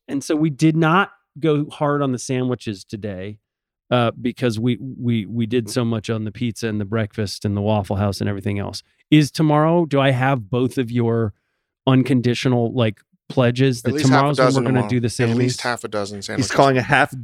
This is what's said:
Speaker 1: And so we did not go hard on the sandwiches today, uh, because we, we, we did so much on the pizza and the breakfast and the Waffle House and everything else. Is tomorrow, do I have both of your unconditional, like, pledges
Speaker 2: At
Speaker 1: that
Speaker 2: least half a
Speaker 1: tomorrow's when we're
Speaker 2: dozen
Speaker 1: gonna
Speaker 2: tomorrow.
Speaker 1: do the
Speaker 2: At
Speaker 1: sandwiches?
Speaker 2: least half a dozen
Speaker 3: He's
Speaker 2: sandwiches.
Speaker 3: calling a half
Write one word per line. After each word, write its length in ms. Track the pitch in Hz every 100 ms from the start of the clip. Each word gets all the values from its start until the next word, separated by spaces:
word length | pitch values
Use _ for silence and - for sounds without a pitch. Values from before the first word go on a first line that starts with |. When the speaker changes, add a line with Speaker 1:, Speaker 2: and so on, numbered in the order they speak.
| -
Speaker 1:
And 160 | 139
so 100 | -
we 140 | 151 160
did 260 | 131 156 160
not 360 | 156 180 196 _ _ 143
go 300 | 156 147 147
hard 320 | - 147 143
on 100 | 139
the 60 | 120
sandwiches 680 | - 127 127 127 - 95
today, 540 | - 107 104 92 98 107 _ _ _ _ -
uh, 200 | 123 117
because 460 | 123 120 - 123 110
we, 200 | 123 120
we, 460 | 131 - 120 117 95
we 200 | 117 110
did 220 | 123 104
so 140 | 127
much 240 | 117 113 -
on 140 | 113
the 80 | 107
pizza 360 | - 120 - 117
and 120 | 107
the 40 | 98
breakfast 580 | 113 107 - 101 -
and 120 | 107 101
the 40 |
Waffle 360 | 104 107 95 98
House 240 | 104 95
and 80 | 104
everything 280 | 101 98 101
else. 240 | 95 98 - _ -
Is 200 | 151 143
tomorrow, 540 | - 156 147 156 175
do 160 | 160 139
I 100 | 139
have 360 | 127 131 135 98
both 280 | 123 127 -
of 120 | 117
your 440 | 120 113 117 110 - _ _ _ _ -
unconditional, 880 | 131 127 127 117 120 135 120 117
like, 280 | 123 110 - _ _ -
pledges 520 | - 120 123 135 120
Speaker 2:
At 40 |
Speaker 1:
that 80 | 127 139
Speaker 2:
least 120 | 139
half 20 |
a 240 | 143 143
Speaker 1:
tomorrow's 40 | 135
when 60 |
we're 20 | 127
Speaker 2:
dozen 160 | 135
Speaker 1:
gonna 100 | 120 131
Speaker 2:
tomorrow. 100 | 107
Speaker 1:
do 120 | 123
the 60 | 117
Speaker 2:
At 60 |
Speaker 1:
sandwiches? 260 | - 117 120
Speaker 2:
least 220 | 123 -
half 240 | 123 117
a 40 | 107
dozen 300 | 104 101 104
Speaker 3:
He's 80 | 104
Speaker 2:
sandwiches. 240 | 107 104
Speaker 3:
calling 280 | - 139 127
a 40 |
half 320 | 104 135 139 131